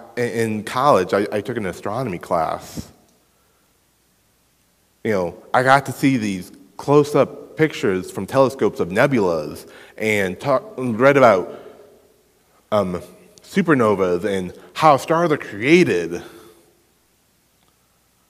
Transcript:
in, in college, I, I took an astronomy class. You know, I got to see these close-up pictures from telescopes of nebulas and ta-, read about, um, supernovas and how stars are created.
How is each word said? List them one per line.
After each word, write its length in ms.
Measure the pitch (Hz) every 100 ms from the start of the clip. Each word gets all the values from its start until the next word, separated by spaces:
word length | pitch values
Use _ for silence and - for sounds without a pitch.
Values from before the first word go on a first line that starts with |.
| - -
in, 140 | 120
in 340 | 110 113 110
college, 480 | 101 127 143 107 90
I, 140 | 101 104
I 100 | 104
took 160 | 101 117
an 100 | 95
astronomy 520 | 85 104 110 127 85
class. 720 | - 87 80 85 - - - _ _ _ _ _ _ _ _ _ _ _ _ _ _ _ _ _ _ _ _ _
You 80 | 117
know, 320 | 101 87 - -
I 80 | 123
got 240 | 131 135 135
to 60 |
see 240 | 127 139 131
these 340 | 107 92 87 - _ -
close-up 800 | - 147 147 147 123 - - -
pictures 540 | 156 - 117 92 92
from 160 | - 95
telescopes 540 | 135 131 - 107 -
of 80 | 87
nebulas 760 | 98 143 127 92 82 73 - - - - -
and 420 | 110 107 95 -
ta-, 240 | 143 131 - -
read 400 | 127 107 135 139
about, 460 | 123 95 87 - - - - _ _ _ _ _ _ _ -
um, 280 | 104 95 87 - - - -
supernovas 840 | - 190 185 139 110 95 92 90
and 280 | 104 98 90 - -
how 220 | - 156 135
stars 340 | - 165 170
are 80 | 143
created. 840 | - 101 123 175 147 90 80 85 - - - _ _ _ _ _ _ _ _ _ _ _ _ _ _ _ _ _ _